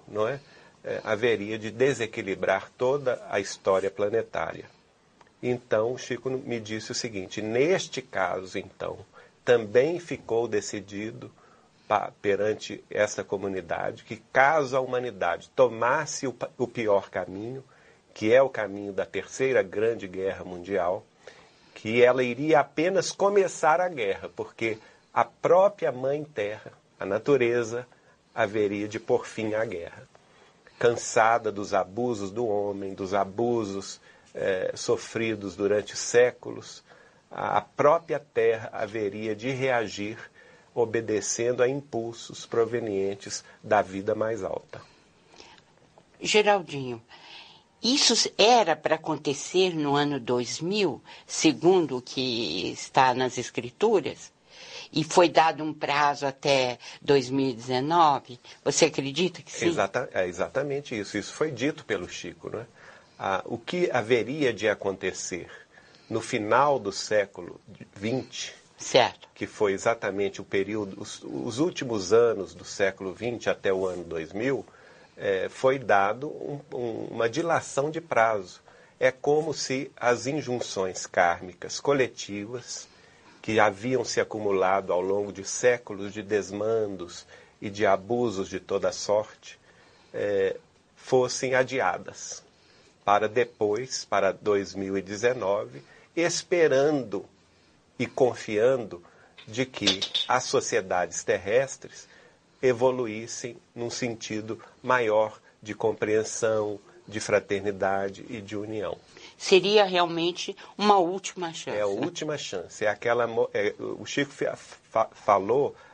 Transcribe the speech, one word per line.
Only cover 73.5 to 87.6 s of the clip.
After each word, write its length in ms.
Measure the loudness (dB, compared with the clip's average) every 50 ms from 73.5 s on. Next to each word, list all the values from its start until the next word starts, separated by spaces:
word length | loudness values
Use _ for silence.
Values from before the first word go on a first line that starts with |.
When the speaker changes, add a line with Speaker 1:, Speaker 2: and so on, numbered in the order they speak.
Speaker 1:
até 220 | -2 0 0 0 0
o 140 | 2 0
ano 180 | -2 -4 -6 -8
dois 280 | -8 -8 -8 -8 -8 -6
mil, 320 | -4 -2 -2 -2 -2 -4 -8 -16 -20 -20 -20 -20 -20 -20 -20 _
eh, 320 | -6 -2 0 0 0 -2 -4
foi 280 | -4 2 2 2 2
dado 520 | 2 2 4 4 4 4 4 0 -2 -6 -8
um, 320 | -8 -8 -8 -8 -8 -10 -10 -10 -8
um, 360 | -6 -4 -4 -4 -6 -6 -6
uma 180 | -4 0 0 0
dilação 640 | 0 0 0 2 0 0 0 -2 -4 -2 -2 -2
de 100 | -2 -6
prazo. 640 | -6 -2 2 4 4 4 4 0 -4 -8 -14 -20 _ -20 -20 -20 -20 -18 _ 2
É 100 | 2 2
como 420 | 2 2 0 2 2 2 2 0 -2
se 380 | -4 -4 -4 -2 -4 -4 -6 -8
as 320 | -2 2 2 2 2 2 -4
injunções 760 | -4 -4 -2 -2 -4 -4 -4 -4 -4 -2 -2 -2 -4 -8 -10
kármicas 760 | -2 2 4 4 4 4 0 -4 -14 -14 -12 -12 -10 -10 -6
coletivas, 1080 | 0 0 2 2 2 0 -2 -8 -12 -10 -8 -8 -8 -8 -10 -12 -12 -12 -14 -14 -14 -16 _ _ -20 -20 _ _ _ -20 -20 -14
que 200 | -6 0 4 6
haviam 420 | 6 6 4 0 -4 -2 0 0 -2
se 160 | -2 0 0 0
acumulado 680 | 0 -2 -4 -2 0 2 2 2 4 2 2 0 0
ao 120 | 0 0 2
longo 280 | 2 0 0 0 -4
de 140 | -6 -10 -10
séculos 720 | -8 -6 2 2 2 2 2 -2 -8 -10 -8 -8 -10 -8
de 80 | -10 -6
desmandos 1040 | -2 -2 -2 -2 -2 -6 -4 -2 0 0 0 0 -2 -4 -8 -10 -12 -14 -18 -18 -20 -20 -20 -20 _ _ -12